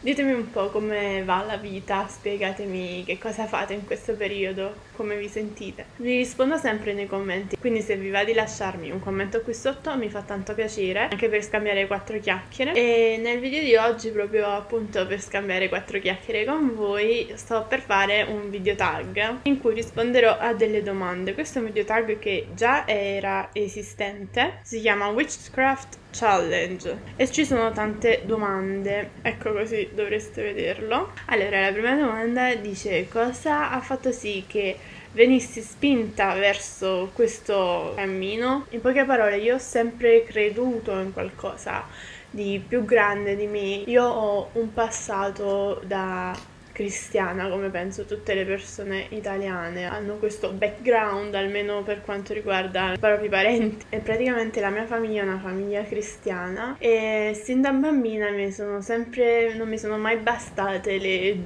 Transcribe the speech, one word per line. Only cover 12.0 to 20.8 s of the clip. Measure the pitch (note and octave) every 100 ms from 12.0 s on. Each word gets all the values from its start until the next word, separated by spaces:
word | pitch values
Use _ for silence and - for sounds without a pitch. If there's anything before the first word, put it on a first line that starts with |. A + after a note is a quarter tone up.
| - G#3+
chiacchiere. | G#3 F#3+ F3+ - C4
E | E4 A#3+ A#3 A3+ A3+
nel | A#3 A#3+
video | C4 D4
di | D4 A3+
oggi, | A3+ A3+ A3
proprio | G#3+ G3+ G#3+ G3+
appunto | G3+ G#3 A3+ G#3 G#3 F#3+
per | G3+
scambiare | - G3+ G3+ F#3 F#3
quattro | F#3 - G3+
chiacchiere | G3+ F#3+ - A3 A3+
con | D#4 C#4 A3
voi, | G#3 G3+ G#3+ A#3+ A3
sto | G#3+ - A3+ A3
per | C4
fare | - G3 G3 G#3 G3
un | G#3 G#3
video | G3 F#3+ G3
tag | F3+ D#3 D3 G#3 A3 B3
in | C#4+ C4+
cui | A#3+
risponderò | A3 A3+ A3+ A#3+ B3 A3+ -
a | A#3
delle | A3 G#3+ G#3+